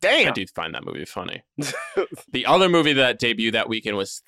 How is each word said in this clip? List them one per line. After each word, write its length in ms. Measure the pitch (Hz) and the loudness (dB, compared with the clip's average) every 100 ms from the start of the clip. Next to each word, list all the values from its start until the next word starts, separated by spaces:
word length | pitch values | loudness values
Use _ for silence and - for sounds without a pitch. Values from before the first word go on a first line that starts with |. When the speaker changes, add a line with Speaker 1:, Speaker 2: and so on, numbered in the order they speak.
Speaker 1:
Damn. 260 | - 285 180 | 0 2 2
Speaker 2:
I 40 | |
do 140 | 120 - | -2 -6
find 220 | - 82 65 | -8 -8 -8
that 80 | |
movie 220 | - - - | -10 -10 -10
funny. 360 | - - - - - | -10 -10 -12 -12 -8
Speaker 1:
<laughs> 140 | 143 622 - - 180 - - | -8 -8 -6 -4 -4 -8 -8
Speaker 2:
The 120 | - - | -4 2
other 220 | 170 185 | 4 6
movie 240 | 170 151 | 4 4
that 240 | 135 127 120 | 4 2 2
debuted 360 | 120 110 113 | 0 0 0
that 160 | 110 104 | 0 0
weekend 260 | 110 107 104 | -2 -2 -4
was 260 | 98 - | -4 -8